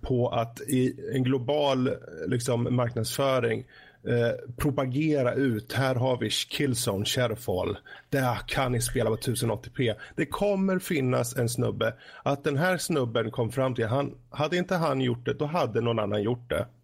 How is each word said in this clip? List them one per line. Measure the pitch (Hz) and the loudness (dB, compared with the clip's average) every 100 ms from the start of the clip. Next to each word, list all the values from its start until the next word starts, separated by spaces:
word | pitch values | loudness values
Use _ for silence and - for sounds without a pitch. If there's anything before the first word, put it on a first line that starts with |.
på | - 127 120 | 0 0 2
att | 123 117 - | 0 -2 -6
i | - 131 127 - - | -2 2 2 0 -4
en | 131 | -2
global, | 127 135 120 147 143 135 127 - - 82 80 | 2 0 0 2 2 2 2 -2 -8 -8 -2
liksom, | 123 120 120 117 123 | -2 0 0 2 2
marknadsföring, | 120 120 110 - 139 131 117 113 120 - - - - | 0 0 -4 0 2 2 2 -2 -6 -20 -20 -14 0
eh, | 120 117 110 - - | 2 2 0 -6 -2
propagera | 151 139 135 127 156 147 123 | -2 0 0 0 2 2 2
ut, | 120 139 110 - | 2 2 0 -2
här | 110 135 | 0 2
har | 127 131 123 | 2 2 2
vi | 110 | 0
Killzone | - - - 143 120 - 98 | -2 -4 -2 0 0 0 0
Shadowfall, | 107 - 123 107 - 90 90 - - - - | 0 0 0 -2 -2 0 0 -4 -8 -20 -4
där | 139 127 113 - | 0 0 0 -2
kan | - 131 | -2 0
ni | 123 | 0
spela | 120 127 113 | 0 0 0
på | 110 | 0
tusen | - 117 117 | -2 -2 0
åttio | 107 - | -2 -6
P. | - 123 104 - - | -2 0 0 -8 -6
Det | 156 | -4
kommer | - 202 196 190 185 | 0 0 2 2 0
finnas | - 160 127 127 120 - | 0 0 2 2 0 0
en | 117 | -2
snubbe, | 120 117 101 113 113 - - | 0 -2 0 -2 -2 -16 -6
att | - 139 | -2 0
den | 151 139 | 0 2
här | 180 180 | 2 0
snubben | - 156 120 117 113 | 0 0 2 0 -2
kom | 104 113 | -2 -2
fram | - 131 | 0 0
till, | 123 113 | 0 0
han, | 127 139 - - | 0 -2 -6 -16
hade | - 151 180 | -4 0 0
inte | 180 185 | 0 0
han | 160 135 | 2 2
gjort | 131 117 | 0 0
det, | - | -2
då | 117 | -2
hade | 147 170 131 113 | -2 0 0 2
någon | 117 113 | 0 0
annan | 104 107 | 0 0
gjort | 104 120 - | 0 -2 -2
det. | 76 - - | -4 -4 -10